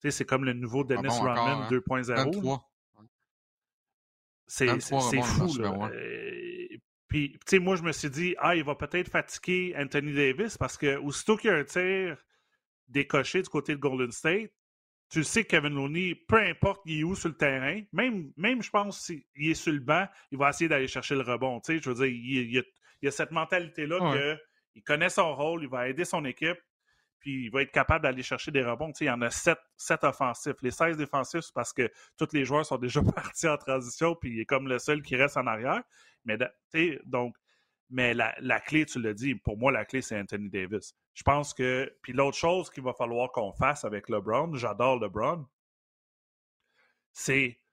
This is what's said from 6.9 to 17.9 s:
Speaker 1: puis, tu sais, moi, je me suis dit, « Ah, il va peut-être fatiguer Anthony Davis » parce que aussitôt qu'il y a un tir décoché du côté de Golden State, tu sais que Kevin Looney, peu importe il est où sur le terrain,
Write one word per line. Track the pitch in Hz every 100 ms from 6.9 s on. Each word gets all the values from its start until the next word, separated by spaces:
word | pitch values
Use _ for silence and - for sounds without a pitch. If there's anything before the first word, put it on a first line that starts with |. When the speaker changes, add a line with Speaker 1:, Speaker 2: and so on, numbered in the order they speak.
| _ -
Speaker 1:
puis, | 151 143
tu | - -
sais, | 190
moi, | 180 185
je |
me | 165
suis | 147 147
dit, « | 135 180 175
Ah, | 147 175
il |
va | 143
peut-être | 143 147 180 175
fatiguer | 165 - - - 180 180 143
Anthony | 139 147 147
Davis » | 143 139 131 220 -
parce | 131 -
que | 147 139
aussitôt | 143 139 - 214
qu'il | 226
y |
a | 165
un |
tir | 139 180 185 190 185 143 _ _ _ _ _ _ _
décoché | 127 139 147 127 185
du | 185
côté | 156 143
de | 147
Golden | 139 131 123
State, | 117 160 190 220 _ _ _ _ _ _
tu | 156
sais | 147 226
que | 208
Kevin | 165 147
Looney, | 143 139 165 185
peu | 165 - 220
importe | 196 160 196 185 160
il | 156
est |
où | 160
sur | 190 170
le | -
terrain, | 147 131 135 196 208